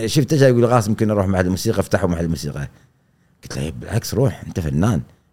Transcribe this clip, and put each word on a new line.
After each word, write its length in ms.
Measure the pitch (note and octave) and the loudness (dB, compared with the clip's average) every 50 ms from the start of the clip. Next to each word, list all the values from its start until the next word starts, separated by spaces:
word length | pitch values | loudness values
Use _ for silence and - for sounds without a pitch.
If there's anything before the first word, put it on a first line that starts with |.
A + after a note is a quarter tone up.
| A2+ | -4
شفته 300 | G#2+ - C#3+ C3 - E3 | 0 0 0 2 2 4
جاي 120 | C3+ C3+ C3 | 4 6 6
يقول: 180 | B2 A#2 A#2+ | 6 4 4
"قاسم، 260 | A2+ B2 A#2+ G2+ G#2+ G#2+ | 4 4 2 2 0 0
كنا 200 | - A2+ G#2 G#2+ | 0 0 0 2
نروح 140 | G#2 F#2+ | 2 2
معهد 180 | F#2+ F#2+ F#2 F#2 | 2 2 2 2
الموسيقى، 340 | F2+ F#2 F2 - A2+ G2+ G2 | 0 0 0 0 -2 0 0
افتحوا 300 | F#2+ - - - G2+ F2 | -2 0 0 -2 0 0
معهد 140 | E2+ E2 E2+ | -2 -2 -2
الموسيقى." 440 | E2 E2 C#2 - C#2+ C2+ C#2+ C#2 - - - _ _ _ _ _ _ _ _ _ _ _ _ - | -2 -2 -4 -6 -8 -8 -8 -10 -10 -12 -20 _ _ _ _ _ _ _ _ _ _ _ _ -16
قلت 140 | - - | -12 -8
له: 60 | C2 C#2+ | -6 -6
"إيه، 80 | E2 | -6
بالعكس، 420 | C2+ A#1 - F2 F#2+ A2+ - - - | -8 -10 -10 -4 -4 -4 -4 -2 0
روح، 300 | G#2 C3+ A2 - - - | 0 0 0 0 -4 -12
أنت 120 | - - G2 | -8 -6 -4
فنان." 420 | E2 D2 C2+ D2+ F#2+ A#2+ A2 D2 - - - _ _ _ | -4 -2 0 0 2 2 0 -2 -4 -8 -16 _ _ _